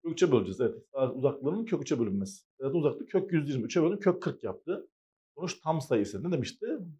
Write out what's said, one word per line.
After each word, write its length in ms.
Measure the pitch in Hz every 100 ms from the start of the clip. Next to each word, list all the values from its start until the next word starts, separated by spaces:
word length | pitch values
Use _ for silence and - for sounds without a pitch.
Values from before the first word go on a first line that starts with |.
Kök 100 | 165
üçe 200 | 160 175
böleceğiz, 280 | 120 92 92
evet. 140 | 117 - -
Sağ 200 | 135 127
uzaklığının 520 | 131 131 131 135 202
kök 180 | 226 156
üçe 160 | 135 -
bölünmesi. 480 | 110 98 98 - _ -
Evet, 140 | 135
uzaklık 360 | 165 147 - -
kök 220 | 190 196
yüz 160 | 165 143
yirmi. 160 | 131
Üçe 180 | 107 180
böldüm, 180 | 160 196
kök 220 | 196 185
kırk 220 | 170 -
yaptı. 440 | 101 - 165 202 - _ _ _ _
Sonuç 260 | - 180 -
tam 200 | 156 160
sayı 220 | - 117
ise 160 | 98 98
ne 100 | 175
demişti? 340 | 156 101 - 427 294 170